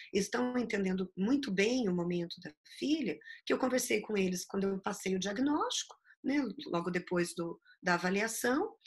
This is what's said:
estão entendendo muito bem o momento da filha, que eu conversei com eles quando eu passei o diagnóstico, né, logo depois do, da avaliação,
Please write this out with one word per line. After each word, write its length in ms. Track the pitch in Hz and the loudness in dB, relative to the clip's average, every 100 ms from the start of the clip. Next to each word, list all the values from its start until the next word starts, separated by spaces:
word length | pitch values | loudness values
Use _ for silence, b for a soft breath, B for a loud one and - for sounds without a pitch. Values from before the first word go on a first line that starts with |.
| B | B
estão 420 | 202 196 240 247 247 | 0 2 0 2 0
entendendo 560 | 226 202 190 185 185 - | 0 0 2 0 -2 0
muito 340 | 202 277 240 | 2 2 2
bem 380 | 190 214 254 208 | 2 2 4 2
o 60 | 175 | 2
momento 400 | 175 175 170 - | 0 0 -2 -8
da 100 | 165 - - - | -14 -16 -18 -4
filha, 400 | 262 320 214 - B B | 0 0 0 -4 B B
que 80 | - | -2
eu 60 | 254 | 0
conversei 440 | 262 254 247 214 | 2 0 2 0
com 140 | 208 208 | 0 0
eles 300 | 190 180 - | 2 0 -4
quando 200 | 196 196 | -2 0
eu 140 | 196 | -2
passei 360 | 208 196 185 185 | -4 -4 -2 -2
o 40 | |
diagnóstico, 760 | 202 208 277 311 480 - - - b b | -2 0 0 2 0 -4 -6 -12 b b
né, 200 | - 285 240 - - | -2 0 0 -4 -4
logo 240 | 170 180 | -2 0
depois 420 | 175 - 175 170 | -2 0 0 0
do, 260 | - 170 - b b | -2 -6 -6 b b
da 140 | 180 170 | 0 2
avaliação, 760 | 180 196 226 - 240 277 440 - | 2 2 0 0 2 2 0 -6